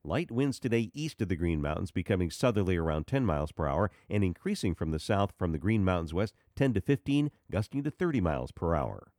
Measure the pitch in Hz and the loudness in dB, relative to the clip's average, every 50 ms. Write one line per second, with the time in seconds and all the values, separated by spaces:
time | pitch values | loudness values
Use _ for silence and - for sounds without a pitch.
0 | - 76 82 135 175 - 113 120 139 143 123 - - 127 117 117 117 98 - 143 | -4 -2 -2 -2 -2 -2 -2 0 0 0 0 -2 -2 0 0 0 0 -2 -6 -8
1 | 156 151 - - 113 87 92 76 87 85 82 76 71 73 78 87 92 92 - 98 | -8 -8 -4 -4 -2 -2 0 0 2 0 2 0 0 -2 -2 -2 -4 -4 -4 -4
2 | 90 - 104 92 90 85 - - - 123 104 104 95 90 92 85 82 80 78 76 | 0 0 0 0 0 -2 0 2 2 2 2 2 2 2 2 2 2 2 0 0
3 | 76 - 131 135 127 98 76 73 78 85 - - 82 71 69 82 104 101 - - | 0 0 0 0 2 2 2 0 -2 -4 -4 -4 -2 0 2 0 0 0 -2 -12
4 | _ - 104 104 101 90 85 - - 190 208 - - 98 80 - 85 80 78 78 | _ -4 0 0 2 0 0 -2 -4 -4 -2 0 0 -2 -2 0 -2 -2 -2 -2
5 | - - 101 98 101 98 - _ 95 87 80 - 82 101 113 107 95 92 92 87 | 0 0 2 2 2 0 -2 _ -2 -2 -2 -2 0 0 2 2 4 2 2 0
6 | 82 76 80 90 107 107 _ _ _ _ _ - 139 135 113 98 - - 143 139 | -2 -2 -2 -2 -2 -4 _ _ _ _ _ 0 0 2 2 0 0 0 -2 0
7 | _ - 139 147 147 151 _ _ _ - - 95 110 - - 139 139 151 - _ | _ -2 0 0 0 0 _ _ _ -4 -2 -2 -2 -2 -4 -4 -4 -4 -4 _
8 | 185 175 147 120 92 82 73 64 64 - - - 87 82 82 76 65 53 50 50 | -2 0 0 2 2 2 0 0 -4 -6 -6 -4 0 2 2 2 0 -2 -6 -12
9 | - - _ | -16 -20 _